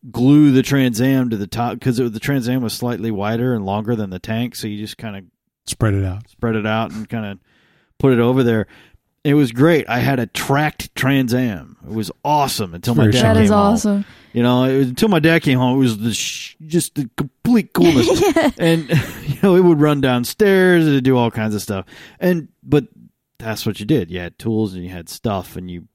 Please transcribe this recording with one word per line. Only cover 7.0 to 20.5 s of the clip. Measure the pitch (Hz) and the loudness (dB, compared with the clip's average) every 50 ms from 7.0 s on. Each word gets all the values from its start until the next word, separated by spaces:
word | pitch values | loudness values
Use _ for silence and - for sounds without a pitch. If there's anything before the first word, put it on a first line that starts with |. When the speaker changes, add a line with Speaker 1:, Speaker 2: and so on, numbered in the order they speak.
| 110 - | -10 -8
Speaker 1:
kinda | 117 117 107 101 98 92 _ _ _ _ _ _ _ _ _ _ _ _ | -8 -8 -8 -8 -12 -14 _ _ _ _ _ _ _ _ _ _ _ _
put | - 135 127 | 2 2 4
it | 117 | 4
over | 117 120 127 135 127 | 2 2 2 2 2
there. | 117 113 110 98 _ - - - _ _ _ _ _ _ _ _ | 2 0 0 -2 _ -10 -20 -20 _ _ _ _ _ _ _ _
It | 147 143 | 0 2
was | 151 143 117 | 2 2 0
great. | 113 123 143 165 170 147 - - | 2 2 4 4 4 2 0 -2
I | 113 123 | -4 -2
had | 123 135 139 127 | 0 0 0 -2
a | 117 | -4
tracked | - - - - - 139 143 151 147 - - - - _ | -6 -6 -10 -4 -2 0 0 0 -2 -4 -8 -14 -12 _
Trans | - 131 131 139 135 131 117 120 | -4 0 0 2 0 0 0 0
Am. | 127 127 117 101 80 - - - _ - | -2 -2 -2 -4 -8 -12 -18 -20 _ -16
It | - 104 | -10 -8
was | 113 107 - - _ - | -8 -8 -8 -12 _ -4
awesome | 143 151 147 139 123 - - 107 90 82 | -2 0 0 0 -2 -2 -6 -6 -8 -8
until | - - 123 117 | -8 -4 0 2
my | 113 110 | 4 4
Speaker 2:
Very | 107 107 | 4 4
Speaker 1:
dad | 127 | 4
Speaker 2:
shiny. | 117 110 107 | 4 4 4
Speaker 3:
That | - 107 | 4 4
is | 101 | 4
Speaker 1:
came | - | 4
home. | 208 202 202 233 | 4 4 4 2
Speaker 3:
awesome. | 214 - 208 202 202 202 - - - - _ | 2 0 0 0 -2 -4 -6 -14 -20 -20 _
Speaker 1:
You | - 226 120 | -2 0 2
know, | 123 123 123 131 | 2 4 2 2
it | 131 131 | 2 2
was, | 135 139 123 | 2 0 0
until | 127 - 226 220 | 0 0 2 2
my | 170 160 | 4 4
dad | 147 165 165 165 | 4 4 2 4
came | - 151 131 | 2 2 2
home, | 127 127 123 127 | 2 2 2 2
it | 139 | 2
was | 135 123 110 | 2 2 0
the | 101 110 117 104 | -2 -4 -4 -4
sh-, | - - - - - - - - _ 160 | -4 -6 -8 -10 -12 -14 -16 -18 _ -10
just | 156 160 170 - - _ | -2 -2 -2 -2 -2 _
the | 147 135 113 _ | -8 -8 -8 _
complete | - 143 - _ _ _ 233 247 226 160 - _ | -8 -8 -8 _ _ _ 2 2 2 2 0 _
coolness. | - - 339 311 262 - | 4 4 6 6 4 2
Speaker 3:
<laughs> | - - - 381 392 277 | 2 2 2 2 2 2
Yeah. | 330 302 269 - - | 2 2 0 0 0
Speaker 1:
And, | 175 165 165 165 151 - | 0 2 2 0 0 0
<laughs> | 170 143 - - - - - | 0 0 0 -2 -10 -10 -8
you | - 135 - - | -8 -4 0 2
know, | 202 175 | 4 4
it | 180 | 6
would | 185 175 165 147 | 6 6 6 4
run | 151 151 147 139 | 4 2 2 0
downstairs, | 135 131 123 123 120 - - - 214 202 | 0 0 0 0 -2 -6 0 0 2 4